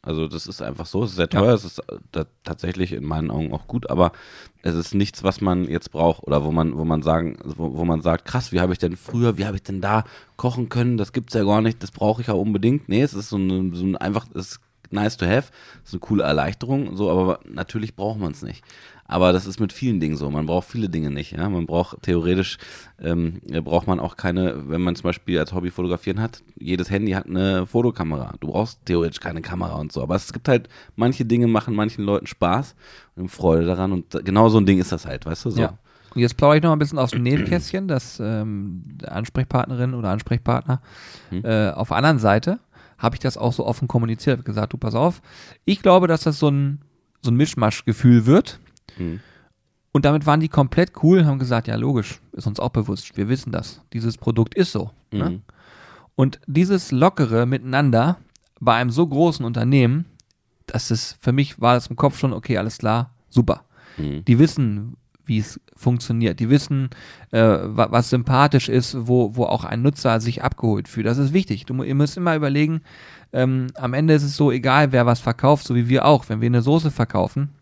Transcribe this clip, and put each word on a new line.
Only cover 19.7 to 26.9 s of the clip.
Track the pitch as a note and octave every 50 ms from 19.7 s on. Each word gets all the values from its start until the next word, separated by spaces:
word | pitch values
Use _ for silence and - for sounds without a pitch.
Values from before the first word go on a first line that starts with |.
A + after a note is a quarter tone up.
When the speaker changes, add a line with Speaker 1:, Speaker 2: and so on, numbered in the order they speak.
| -
Speaker 1:
vielen | - B2+ B2+ A2+ F#2
Dingen | D#2+ D#2 D#2
so. | C#2+ D2 C#2
Man | C#2+ D2+ D#2
braucht | D#2 E2 F2+ F2
viele | - - A#2+ A2 G2
Dinge | E2 E2 D#2 C#2+
nicht. | C#2 C#2+ D2+ - -
Ja? | - E2 G#2
Man | G2 F2 E2+
braucht | D#2+ D#2+ E2+ F2+ - - - -
theoretisch, | - F2 E2+ E2 F2 F2+ F#2 F#2+ - - - - - - - - - _ _
ähm, | - D#2+ E2+ E2+ E2+ E2 E2+ - - - B1 E2 D#2
braucht | - D#2+ F2 F2+
man | - F#2 E2
auch | A#1 F2 -
keine, | - - F#2 F2 F#2 F#2 F2+ A#1+ C#2+ C#2+ C#2
wenn | D#2 E2+
man | F2+ F2 F2
zum | - -
Beispiel | F2+ F2 - _ - F2+ E2
als | D2+ - F#2
Hobby | F#2 F2 F2+
fotografieren | - - F2+ F2+ F2 E2+ - - F2+ G2 A2+
hat, | A#2 A#2 - _ _ _ -
jedes | - D2 F2+ F2+ F2+ F2